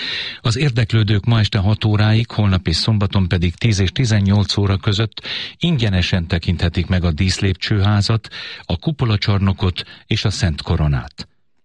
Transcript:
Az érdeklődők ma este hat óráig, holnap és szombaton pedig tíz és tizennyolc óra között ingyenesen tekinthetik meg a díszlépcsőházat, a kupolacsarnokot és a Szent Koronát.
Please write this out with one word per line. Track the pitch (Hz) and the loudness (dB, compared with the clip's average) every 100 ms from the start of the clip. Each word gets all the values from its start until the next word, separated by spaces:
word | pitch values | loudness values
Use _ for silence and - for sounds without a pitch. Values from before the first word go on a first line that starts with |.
| - - - - | -10 -8 -10 -6
Az | 123 120 | -4 0
érdeklődők | 147 120 117 113 107 104 117 | 0 0 2 2 2 2 2
ma | 113 | 2
este | 101 107 | 2 2
hat | 95 110 110 | 0 2 2
óráig, | 104 107 113 120 | 2 4 2 0
holnap | - 104 92 - | 0 2 2 0
és | 78 | -2
szombaton | - 107 98 101 90 | 0 0 2 0 2
pedig | 92 87 | 2 0
tíz | - 117 98 | 0 0 2
és | 92 | 0
tizennyolc | - 120 107 98 101 95 - | 0 2 2 4 2 2 0
óra | 101 98 | 0 0
között | 107 98 113 - - - - - | 0 -2 -2 -6 -10 -10 -12 -4
ingyenesen | 170 147 110 92 - 92 82 | -2 0 0 0 0 -2 0
tekinthetik | 87 - 82 85 92 82 | -2 0 0 0 0 0
meg | 92 | 0
a | 85 | 0
díszlépcsőházat, | 76 92 - 98 92 - 107 98 101 98 113 - - - - | 0 0 0 -2 -2 -2 0 2 2 2 -2 -4 -16 -16 -12
a | - - | -6 -4
kupolacsarnokot | 170 147 123 104 - 98 98 92 92 - - - - | -4 -2 0 0 0 2 2 0 -2 -2 -10 -12 -6
és | 113 104 | -2 -2
a | |
Szent | - 90 73 | -2 -2 -2
Koronát. | - 87 76 65 57 - - _ _ _ | -2 0 0 0 -4 -16 -20 _ _ _